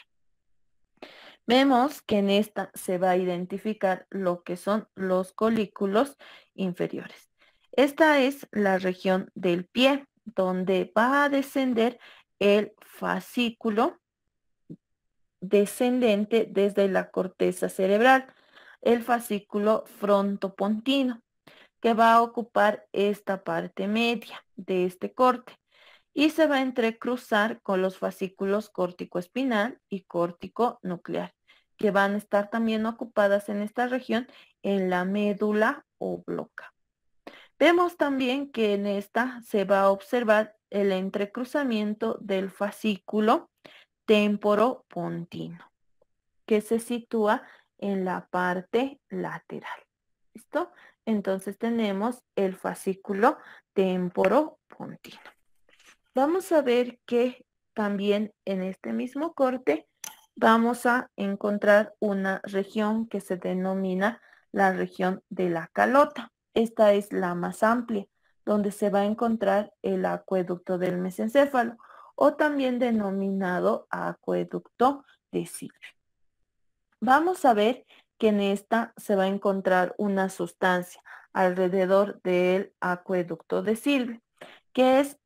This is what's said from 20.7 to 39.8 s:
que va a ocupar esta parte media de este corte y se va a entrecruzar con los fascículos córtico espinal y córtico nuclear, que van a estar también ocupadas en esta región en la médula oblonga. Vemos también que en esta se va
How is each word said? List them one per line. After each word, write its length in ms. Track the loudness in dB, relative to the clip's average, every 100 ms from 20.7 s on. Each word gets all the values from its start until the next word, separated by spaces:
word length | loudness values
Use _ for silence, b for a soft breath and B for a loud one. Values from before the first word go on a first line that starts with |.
| -2 0 0 0 -4 _ _ b b b _
que 140 | 0
va 200 | 4 6
a 80 | 6
ocupar 680 | 4 -2 -2 2 2 2 -6
esta 520 | -2 -2 -2 -6 -6
parte 440 | -4 -6 -6 -6 -4
media 560 | 0 0 -2 -8 -20 _ -16
de 300 | -4 -2 -2
este 280 | -4 -8
corte 460 | 0 2 2 -6 -20 _ b b b b
y 160 | 0 0
se 180 | 4 2
va 100 | 2
a 40 |
entrecruzar 1000 | 0 0 -2 -2 -4 -6 -2 0 0 -4
con 200 | -4 0
los 160 | -2 -2
fascículos 720 | -8 -6 -10 -6 -2 -2 -4
córtico 500 | -4 -4 -6 -10 -8
espinal 640 | -8 -4 -2 0 -2 -6 -12
y 140 | -12
córtico 760 | -6 -4 -4 -4 -12 -4 -4 -4
nuclear, 520 | -10 -10 -8 -8 -8 _ _ b b -4
que 140 | 0
van 220 | 2 2
a 40 | 0
estar 320 | -2 -2 -2
también 360 | -2 -2 -2 -4
ocupadas 640 | -6 -6 0 2 2 -2
en 120 | -6
esta 260 | -6 -4 -4
región 400 | -4 -2 -4 -4 B B B
en 280 | -4 -2 0
la 140 | -2
médula 800 | -2 -2 -2 0 0 2 0 -2 _ -10
oblonga. 760 | -8 -8 -8 -8 -8 -14 -20 _ _ _ _ _ -20 B B 2
Vemos 380 | 4 4 2 0
también 540 | -2 0 0 -2 -4
que 220 | -2 0
en 120 | 0 -2
esta 560 | -4 -4 -2 -2 -6
se 240 | -4 -2 2
va 160 | 4